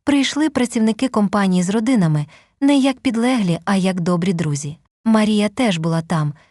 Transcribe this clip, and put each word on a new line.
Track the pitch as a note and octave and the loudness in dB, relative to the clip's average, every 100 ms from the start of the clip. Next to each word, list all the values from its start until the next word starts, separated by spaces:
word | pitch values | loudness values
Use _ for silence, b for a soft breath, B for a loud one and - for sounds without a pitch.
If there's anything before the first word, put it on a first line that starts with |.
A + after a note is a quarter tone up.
Прийшли | - C#4+ B3+ C#4+ D#4 | -2 0 0 -2 -2
працівники | C#4+ A#3+ A#3+ A3 A3 C4 | 0 -2 0 0 0 -2
компанії | A3 G3+ G#3 F#3+ F3+ | 0 0 0 0 0
з | F3+ | 0
родинами, | A3 A3+ B3+ E3+ D3+ D3 b b _ | -2 0 2 2 0 -4 b b _
не | C#4 C#4+ | 2 2
як | C4+ C4 | 2 0
підлеглі, | C4+ A3+ A#3+ C4 F#3 E3 | -2 0 0 0 0 -2
а | - G3 | 0 0
як | F#3 F#3 | 0 0
добрі | E3+ F3 F3+ | 0 0 0
друзі. | E3+ E3+ C#3+ D3 D#3+ _ _ | -2 -2 -4 -8 -12 _ _
Марія | A3+ A3 G#3+ G#3+ G#3 | 0 2 2 0 0
теж | - B3 E3+ | 0 -2 0
була | D#3+ E3 | -2 -2
там, | E3 E3 D3+ C#3+ b | -2 -2 -2 -6 b